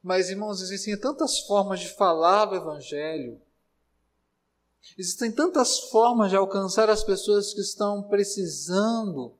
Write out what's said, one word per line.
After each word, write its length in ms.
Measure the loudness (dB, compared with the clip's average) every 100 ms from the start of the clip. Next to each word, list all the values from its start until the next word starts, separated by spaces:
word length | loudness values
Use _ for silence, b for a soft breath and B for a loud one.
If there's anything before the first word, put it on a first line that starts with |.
mas, 260 | 0 0 0
irmãos, 320 | -4 -6 -6
existem 340 | -8 -8 -6 -4
tantas 420 | -4 -2 -2 -2
formas 400 | 0 0 0 -4
de 80 | -8
falar 560 | 0 2 4 4 4
do 120 | 4 -2
evangelho, 840 | -6 -12 -10 -8 -6 -8 -10 -14 _ _ _ _ _ _ _ _ _ _ _ _ _ _ B -10
existem 340 | -8 -4 -4
tantas 460 | 0 0 2 2 0 2
formas 400 | 4 6 4 4
de 80 | 4
alcançar 540 | 2 0 -2 2 4
as 120 | 4
pessoas 520 | 2 -2 2 2 0
que 60 | -6
estão 420 | -6 -2 -2 -2
precisando 1400 | -2 0 0 -2 -6 -6 -2 0 2 0 -4 -6 -10